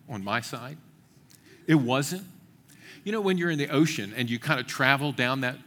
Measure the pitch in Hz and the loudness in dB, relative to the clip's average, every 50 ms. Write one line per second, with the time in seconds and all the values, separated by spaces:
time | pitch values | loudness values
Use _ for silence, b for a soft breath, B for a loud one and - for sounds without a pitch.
0 | - 139 120 101 95 101 110 120 117 - 139 117 120 135 156 160 - - _ _ | -16 -12 -10 -8 -4 -2 -2 -2 -2 -6 -10 -12 -12 -14 -16 -18 -20 -20 _ _
1 | _ _ _ - _ _ B B B B B B B - 160 151 127 120 127 139 | _ _ _ -20 _ _ B B B B B B B 4 4 4 4 4 2 0
2 | 143 147 180 190 - - - - - - - _ _ B B B B B B B | 0 -2 -6 -8 -10 -14 -20 -20 -20 -20 -20 _ _ B B B B B B B
3 | B 196 220 220 202 190 185 175 170 170 160 143 139 - 139 139 165 151 - 120 | B -4 -4 0 0 0 0 2 0 0 0 0 0 2 4 4 4 4 2 -4
4 | 101 98 107 127 120 113 120 117 - 151 151 127 123 - - - 135 131 139 135 | -6 -6 -4 -4 -2 -2 -2 -4 0 0 0 0 -2 -4 -2 2 4 4 4 4
5 | 147 147 123 131 123 123 135 135 127 123 127 - - | 2 -2 -2 0 0 0 0 0 -2 -4 -4 -8 -8